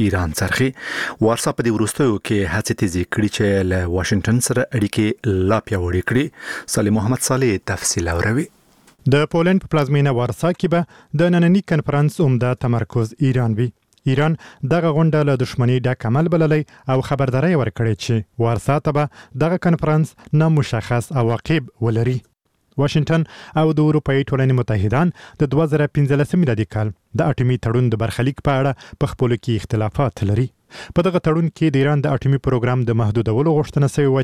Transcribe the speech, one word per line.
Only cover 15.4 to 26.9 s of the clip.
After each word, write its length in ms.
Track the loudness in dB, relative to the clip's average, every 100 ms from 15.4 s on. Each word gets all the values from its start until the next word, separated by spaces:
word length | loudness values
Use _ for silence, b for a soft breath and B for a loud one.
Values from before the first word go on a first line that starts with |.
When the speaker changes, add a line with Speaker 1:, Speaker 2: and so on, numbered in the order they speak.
Speaker 2:
دښمنۍ 400 | -2 0 0 2
ډک 240 | 0 -2 -2
عمل 240 | 0 2
بللی 300 | 2 2 0 -2 B -2
او 100 | -2 0
خبرداری 460 | -2 0 0 0
ورکړی 400 | 0 0 -2 -2 -2
چې 400 | -2 -2 -2 -2
وارسا 360 | 0 0 0 0 0
ته 100 | -2
به 60 | -2 B B -4
دغه 180 | -2 0 0
کنفرانس 480 | 0 2 2 0 -4 B 2
نامشخص 680 | 4 2 0 -2 -2 -2 -2 -2
عواقب 480 | 0 -2 -2 -2 -2 -6 -2
ولري. 320 | 0 0 -4 -8 _ _ _ _ -2
واشنګټن 420 | 0 0 0 0 -2 B B 0
او 120 | 0 2
د 100 | 2
اروپایي 320 | 2 0 -2 0
ټولنې 260 | 0 2 2
متحدان 500 | 0 0 0 2 0 -2 B B
د 100 | 0
دوه 120 | 2 2
زره 140 | 0 0 0
پنځلسمې 440 | 2 2 0 0
میلادي 240 | 0 0 -2
کال 180 | -2 -4